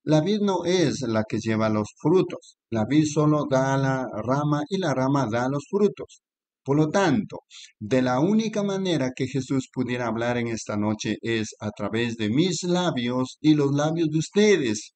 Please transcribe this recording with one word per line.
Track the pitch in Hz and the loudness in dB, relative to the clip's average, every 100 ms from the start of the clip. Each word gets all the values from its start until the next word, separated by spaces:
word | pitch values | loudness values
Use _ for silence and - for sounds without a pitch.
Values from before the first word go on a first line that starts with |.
la | - 156 | 0 2
vid | 165 214 | 2 0
no | 202 180 | 0 0
es | - 185 151 107 | 0 2 2 0
la | 127 110 107 | -2 -2 -2
que | 113 | -4
lleva | 110 110 110 | -2 0 2
los | 107 107 - | 0 -2 -4
frutos. | 156 185 175 - - _ - | 2 2 2 -4 -16 _ -8
La | 113 107 | -4 0
vid | 147 | 2
solo | 151 160 151 151 143 | 2 2 4 4 2
da | 131 135 135 | 2 2 2
la | 135 131 123 101 110 | 0 0 -4 -6 -2
rama | 139 147 147 151 | 0 2 0 -2
y | 190 | -2
la | 175 | -2
rama | 127 131 143 120 | 0 2 2 0
da | 117 127 | 0 -2
los | 139 - | -4 -2
frutos. | 196 202 - - - _ _ _ _ - | 2 2 0 -14 -18 _ _ _ _ -2
Por | 143 | 2
lo | 156 | 2
tanto, | 196 190 123 98 87 - - - - | 2 2 2 0 -8 -18 -20 -20 -12
de | 107 131 | -2 0
la | 127 127 | 2 2
única | 165 214 220 214 | 2 2 0 -2
manera | 202 196 190 156 131 | -2 -2 0 0 -2
que | - 131 | -4 -4
Jesús | 143 127 135 - | -4 -2 -4 -4
pudiera | - 120 123 120 | -6 -4 -2 -2
hablar | 110 120 120 | -2 -2 -2
en | 117 | -2
esta | 113 - 107 | -6 -6 -2
noche | 104 107 113 104 | -2 -2 -2 -4
es | 113 113 107 - | -2 -4 -4 -6
a | 110 | -8
través | - 101 110 117 117 | -6 -4 -2 -2 -2
de | 107 | -2
mis | 120 185 156 | 2 0 0
labios | 180 175 175 143 120 127 127 - | -2 0 0 -2 -2 -2 -4 -2
y | 151 | 2
los | 151 139 | 4 4
labios | 143 151 165 160 | 2 0 0 0
de | 156 | -2
ustedes, | 156 202 214 185 127 104 - | -2 2 4 4 2 -4 -6